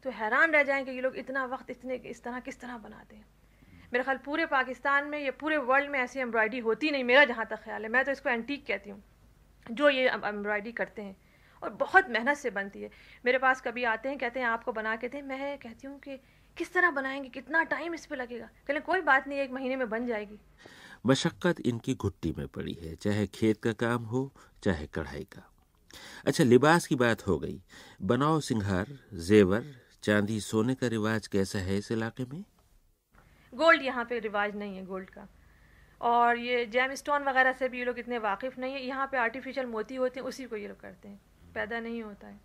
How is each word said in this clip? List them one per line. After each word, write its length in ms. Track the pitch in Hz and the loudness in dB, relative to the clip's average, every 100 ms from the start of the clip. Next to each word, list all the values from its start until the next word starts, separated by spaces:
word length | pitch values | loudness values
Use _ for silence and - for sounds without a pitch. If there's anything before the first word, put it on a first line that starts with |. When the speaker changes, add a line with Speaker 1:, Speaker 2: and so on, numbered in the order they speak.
Speaker 1:
تو 80 | 262 | -8
حیران 440 | 214 214 254 330 | -4 0 4 6
رہ 80 | 302 | 6
جائیں 220 | 277 277 | 4 2
کہ 60 | 262 | 0
یہ 100 | 254 | -2
لوگ 160 | 254 - | -4 -4
اتنا 280 | 254 269 | -6 -4
وقت 260 | 254 254 - | -4 -6 -10
اتنے، 280 | 247 247 254 | -12 -8 -8
اس 200 | - 240 | -8 -12
طرح 160 | 247 247 | -8 -10
کس 140 | 247 254 | -10 -12
طرح 180 | 247 240 | -12 -12
بناتے 400 | 208 214 - 214 | -14 -20 -20 -20
ہیں۔ 60 | - _ _ _ - - - | -20 _ _ _ -20 -20 -4
میرے 100 | 247 | -2
خیال 140 | 254 262 | 0 -2
پورے 220 | 262 311 320 | -2 -2 0
پاکستان 640 | 277 247 247 285 277 294 | 0 0 -2 0 2 0
میں 100 | 294 | -4
یا 100 | 277 254 | -4 -4
پورے 180 | 294 311 | -2 0
ورلڈ 340 | 240 269 285 | 4 2 2
میں 100 | 285 | -2
ایسی 180 | 247 269 | -2 -2
ایمبرائڈری 420 | 254 226 220 254 | -2 2 0 0
ہوتی 300 | 226 220 302 | -2 0 0
نہیں، 120 | 285 | 0
میرا 220 | 247 254 | 6 8
جہاں 200 | 285 240 | 8 4
تک 200 | 220 220 | -4 -6
خیال 200 | - 208 | -8 -8
ہے، 40 | 214 | -2
میں 140 | 240 | 0
تو 80 | 277 | 0
اس 100 | 269 | -2
کو 80 | 285 | -2
اینٹیک 380 | 240 233 285 - | -2 -2 -8 -6
کہتی 240 | 202 202 | -8 -8
ہوں 80 | 202 - _ - _ _ _ - | -18 -20 _ -20 _ _ _ -12
جو 220 | 226 294 | 4 4
یہ 200 | 269 254 | 6 2
ام-، 140 | 214 | 2
ایمبرائڈری 480 | 202 208 208 208 208 | -4 -4 -2 -4 -4
کرتے 300 | 233 185 - | -6 -6 -6
ہیں، 100 | 202 196 _ _ _ - | -14 -14 _ _ _ -12
اور 120 | - | -12
بہت 400 | 208 269 381 370 | -4 6 6 6
محنت 280 | 226 247 285 | 0 0 0
سے 120 | 247 | -2
بنتی 340 | 202 196 208 | -6 -8 -8
ہے۔ 40 | 208 - - - | -14 -14 -20 -4
میرے 140 | 240 254 | 2 4
پاس 240 | 262 262 | 4 2
کبھی 240 | 254 226 247 | 0 -2 0
آتے 220 | 226 262 | 0 -2
ہیں، 80 | 285 | -4
کہتے 240 | 247 247 | -4 -2
ہیں 60 | 247 | -2
آپ 180 | 226 | -2
کو 80 | - | -4
بنا 240 | 220 214 226 | -4 -2 -4
کے 80 | 247 | -4
دیں، 140 | 277 | -8
میں 340 | 277 262 277 285 | -10 -8 -8 -8
کہتی 300 | 240 226 269 | -12 -16 -16
ہوں 120 | 277 | -16
کہ 180 | 277 269 _ _ _ | -14 -16 _ _ _
کس 160 | - 339 | -12 -4
طرح 200 | 359 359 | 2 4
بنائیں 340 | 277 269 269 | 2 -4 -6
گے، 40 | 269 | -8
کتنا 360 | 254 262 320 320 | -12 -2 0 0
ٹائم 240 | 277 320 | -2 -4
اس 160 | 330 - | -8 -8
پہ 60 | |
لگے 260 | 285 247 240 | -10 -8 -10
گا؟ 60 | 226 | -14
کہتے 180 | _ - | _ -6
ہیں 140 | 294 294 | -4 0
کوئی 160 | 349 | -2
بات 260 | 311 269 277 | 4 2 2
نہیں، 100 | 277 | -4
ایک 120 | 269 | -4
مہینے 260 | 254 262 262 | -4 -4 -4
میں 100 | 247 | -2
بن 200 | 220 247 | -4 -4
جائے 220 | 220 208 | -4 -6
گی۔ 80 | 208 _ _ - - - - | -14 _ _ -20 -20 -20 -6
Speaker 2:
مشقت 560 | 110 135 170 - - - | 2 4 4 0 0 2
ان 140 | - 117 | 0 -2
کی 160 | - 123 | -2 -2
گھٹی 320 | 98 - 82 76 | -4 -2 -4 -4
میں 100 | 73 | -6
پڑی 420 | - 80 - 82 | -8 -8 -8 -10
ہے، 80 | 82 | -6
چاہے 300 | 101 104 101 | -2 0 -2
کھیت 340 | - 110 107 | 0 2 2
کا 120 | 117 | 0
کام 340 | 110 117 120 113 | -2 0 0 -2
ہو، 220 | 123 135 - - _ | -4 -4 -10 -20 _
چاہے 260 | - 82 76 | -2 -2 -2
کڑھائی 380 | - 76 73 | -8 -8 -10
کا۔ 160 | 80 - - _ _ _ _ - - - | -12 -16 -20 _ _ _ _ -20 -20 -8
اچھا، 200 | - 139 | -4 2
لباس 440 | 139 123 139 170 - | 8 8 8 6 4
کی 60 | |
بات 340 | 139 120 110 - | 2 2 2 0
ہو 140 | 80 | -2
گئی، 160 | 73 85 - - - - 95 | -2 -10 -16 -20 -20 -10 0
بناؤ 340 | 117 143 160 | 2 4 2
سنگھار، 440 | - 113 98 92 110 139 - | 0 -2 0 0 -2 -10 -16
زیور، 480 | 95 82 107 95 101 147 135 - _ | -10 6 8 8 6 -2 -16 -20 _
چاندی، 400 | - 104 101 110 | 2 2 2 -2
سونے 340 | 101 113 110 | -2 0 0
کا 160 | 131 123 | 0 -2
رواج 380 | 113 107 110 - | 0 0 -2 -2
کیسا 320 | 101 98 107 | -2 0 -2
ہے 180 | 92 98 | -2 -4
اس 120 | 101 | -2
علاقے 340 | 113 113 - 127 | -4 -4 -6 -10
میں؟ 80 | 143 208 _ _ _ _ _ _ _ _ _ _ 240 | -10 -14 _ _ _ _ _ _ _ _ _ _ 2
Speaker 1:
گولڈ 240 | 320 294 | 6 6
یہاں 220 | 262 262 | 4 -4
پہ 160 | 233 240 | -4 -4
رواج 320 | 220 202 208 208 | -4 -2 -2 -4
نہیں 200 | 202 190 | -10 -10
ہے، 60 | 190 | -10
گولڈ 240 | 190 190 | -10 -12
کا۔ 140 | - 202 - - _ - - - _ | -18 -20 -20 -20 _ -20 -20 -20 _
اور 380 | 233 240 240 240 | 2 6 6 4
یہ 280 | 240 247 | 2 0
جیم 260 | 240 233 262 | 0 0 0
اسٹون 380 | 269 - 285 277 | -2 0 0 2
وغیرہ 240 | 262 262 262 | 4 4 4
سے 100 | 262 | -2
بھی 100 | 247 | -2
یہ 60 | |
لوگ 140 | 247 240 | -4 -4
اتنے 200 | 233 240 | -4 -4
واقف 400 | 214 202 262 254 | -2 -2 -6 -8
نہیں 120 | 254 | -8
ہیں۔ 120 | 277 | -6
یہاں 240 | 254 269 269 | -8 -6 -2
پہ 100 | 269 | 0
آرٹیفیشل 480 | 233 247 262 254 | 0 -2 -8 -6
موتی 320 | 254 220 214 262 | -6 -4 -6 -2
ہوتے 240 | 254 254 | -2 -2
ہیں، 60 | 254 | -10
اسی 200 | 240 254 | -10 -10
کو 100 | 226 | -10
یہ 120 | 202 | -10
لوگ 120 | 196 | -14
کرتے 280 | 202 190 208 | -18 -18 -20
ہیں، 80 | 202 _ _ - | -20 _ _ -14
پیدا 280 | 233 214 233 | -8 -6 -6
نہیں 220 | 226 233 | -6 -8
ہوتا 260 | 214 202 208 | -10 -14 -18
ہے۔ 80 | 202 | -20